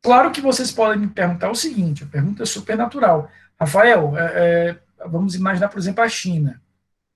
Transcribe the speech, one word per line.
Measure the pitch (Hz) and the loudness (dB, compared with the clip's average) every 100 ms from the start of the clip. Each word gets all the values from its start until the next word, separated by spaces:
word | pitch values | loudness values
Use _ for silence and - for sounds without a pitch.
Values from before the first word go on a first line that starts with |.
Claro | 240 247 330 | 6 6 4
que | - | 0
vocês | 277 254 254 | 0 0 -2
podem | - 220 214 | 0 0 0
me | 208 | -2
perguntar | 196 175 175 190 | -2 -2 -2 -4
o | 233 | -4
seguinte, | 320 240 175 143 | -4 -2 -4 -4
a | 143 | -6
pergunta | 147 147 202 | -2 -2 -2
é | 226 | -6
super | - 202 214 | -8 -6 -4
natural. | 233 285 220 160 151 - _ _ | -4 0 2 2 -2 -16 _ _
Rafael, | 160 185 233 214 147 147 | -2 4 6 6 2 -2
é, | |
é, | 165 170 175 170 170 175 _ _ 180 | -2 0 2 2 0 -4 _ _ -8
vamos | 165 196 180 | -4 -4 -2
imaginar, | 190 185 202 | -2 0 -2
por | 202 | -4
exemplo, | 180 196 | -6 0
a | 233 | 0
China. | - 185 165 143 120 _ _ _ _ _ | 0 -4 -2 -2 -4 _ _ _ _ _